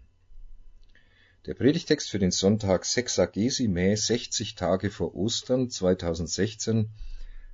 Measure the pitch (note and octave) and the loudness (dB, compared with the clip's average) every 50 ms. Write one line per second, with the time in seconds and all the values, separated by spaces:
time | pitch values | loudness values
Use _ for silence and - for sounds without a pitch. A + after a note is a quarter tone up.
0 | - - _ _ _ _ - - - - - - - - - - - - - - | -20 -20 _ _ _ _ -16 -16 -14 -14 -16 -16 -18 -20 -20 -20 -20 -20 -20 -20
1 | - _ _ _ _ _ _ _ _ - - - - B2+ D#3 F3 - - D#3 D3 | -20 _ _ _ _ _ _ _ _ -10 -4 2 4 4 4 4 2 0 0 0
2 | - - - G2+ G2 F2+ - - - G2 G#2+ G#2+ A2 F#2+ F#2 F2 - - - - | 0 -4 -2 2 2 2 2 4 4 4 4 4 4 2 2 2 2 0 0 -2
3 | A#2+ - - - F#2 E2+ - F#2 G#2 B2+ C3 - C3 G#2+ F2+ E2+ F2+ F#2+ G#2 G#2+ | 0 0 2 2 2 2 2 0 0 0 0 0 0 0 2 2 2 2 2 2
4 | - - A2 - - - - - A2 G#2 - - F2+ E2 F2+ F#2+ - G2+ - - | 0 0 0 -2 -2 -4 -6 -6 -6 -6 -6 -4 0 0 0 2 0 -4 -4 -2
5 | F2+ D#2+ - - F2+ A#2 A2+ - - - B2+ C3 C3 B2 - - F#2 F2+ F#2 F2+ | -4 -4 -2 -2 -2 -2 -2 -4 -2 0 0 0 0 -2 -2 0 2 2 2 2
6 | - E2+ E2 D#2+ E2+ D#2 - - F#2+ G#2+ - - - - A2 A2+ A2 A2 - - | 2 -2 -2 -2 -4 -4 -2 0 -2 -2 -2 -4 -4 0 0 0 0 -2 -4 -10
7 | - - - - - - - - - - | -10 -10 -8 -8 -10 -12 -12 -14 -14 -16